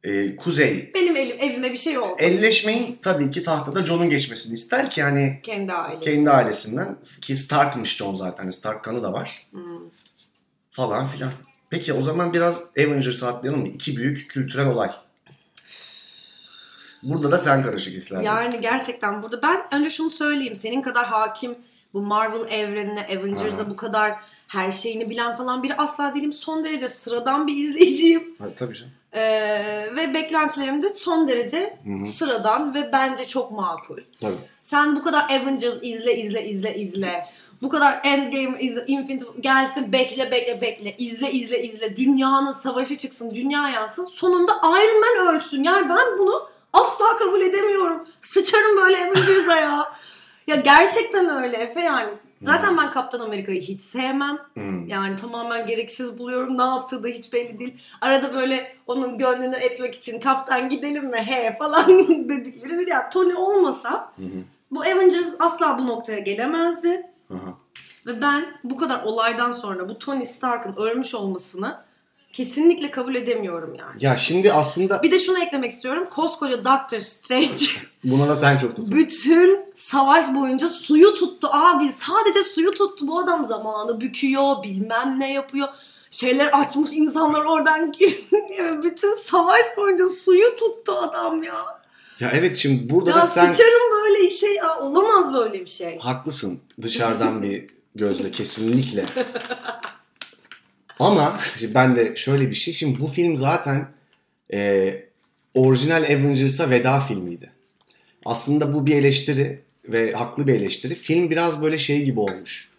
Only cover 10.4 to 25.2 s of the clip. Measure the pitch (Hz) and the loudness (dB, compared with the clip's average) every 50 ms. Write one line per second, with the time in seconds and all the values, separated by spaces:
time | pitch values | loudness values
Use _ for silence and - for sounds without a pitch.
10.4 | _ _ _ _ _ _ _ - 131 110 104 117 135 135 139 143 135 127 - - | _ _ _ _ _ _ _ -6 -4 -4 -2 -4 -4 -6 -8 -8 -8 -8 -10 -12
11.4 | - _ _ _ _ _ 160 165 - 156 135 127 135 151 160 175 175 170 165 170 | -20 _ _ _ _ _ -8 -6 -4 -4 -4 -2 -2 -2 -2 -2 -2 0 0 2
12.4 | 170 170 165 - - - _ 139 147 147 143 135 123 123 123 - 127 120 120 123 | 2 0 0 -2 -10 -6 _ 0 2 2 2 0 0 -2 -4 -4 -4 -6 -6 -4
13.4 | 127 131 151 135 104 95 - - - 151 139 110 120 143 143 139 - - - 135 | -6 -4 -4 -4 -4 -6 -8 -10 -8 -8 -6 -2 -2 -4 -4 -4 -10 -8 -6 -6
14.4 | 131 - - 135 139 131 120 117 104 92 - - _ _ _ _ _ _ _ _ | -6 -4 -4 -2 0 0 0 0 -2 -4 -6 -12 _ _ _ _ _ _ _ _
15.4 | _ _ _ - _ - - - - - - - - - - - - - - - | _ _ _ -20 _ -20 -20 -20 -20 -20 -20 -20 -20 -20 -20 -20 -20 -20 -20 -20
16.4 | - - - - - - - - - - - _ - 131 139 - 147 139 165 180 | -20 -20 -20 -20 -20 -20 -20 -20 -20 -20 -20 _ -6 -6 -4 -2 2 2 2 2
17.4 | - 151 139 135 120 117 101 95 - 95 90 92 - - 98 92 - 208 220 226 | 4 4 2 4 2 0 -4 -4 -6 -8 -10 -12 -12 -8 -6 -4 -2 0 0 0
18.4 | 240 247 240 220 - 226 240 262 254 - 226 - 214 202 202 214 214 226 240 233 | 0 -2 -4 -4 -2 -2 -2 -2 -2 -6 -8 -6 -6 -6 -6 -6 -10 -10 -8 -2
19.4 | 285 311 359 392 - - 277 285 294 320 - - 320 320 311 - 302 294 294 277 | 0 0 0 0 -2 -4 -2 -2 -2 -2 -2 -4 -4 -6 -4 -2 -2 -2 -2 -2
20.4 | 269 233 214 196 208 220 240 269 254 262 240 240 240 - 226 214 220 214 214 - | -4 -6 -8 -8 -8 -4 -4 -4 -4 -2 -2 -2 -2 0 0 0 0 -2 -4 -8
21.4 | 254 240 240 240 _ _ _ _ _ _ - 202 202 202 208 214 220 220 214 226 | -10 -10 -10 -12 _ _ _ _ _ _ -8 -6 -4 0 0 0 0 0 -2 -6
22.4 | 226 - 220 214 208 202 202 208 202 202 208 208 208 - 190 190 190 202 202 202 | -6 -4 -4 -4 -4 -4 -4 -6 -6 -6 -6 -8 -6 -6 -6 -6 -4 -6 -4 -4
23.4 | 208 214 202 202 208 202 196 - - - 196 214 190 208 208 - - - _ _ | -4 -6 -4 -6 -8 -8 -8 -10 -8 -4 0 0 0 0 -2 -6 -14 -20 _ _
24.4 | _ _ - 190 185 196 190 - - 233 220 220 226 214 226 240 | _ _ -6 -4 -4 -4 -4 -4 -6 -6 -6 -6 -6 -6 -4 -4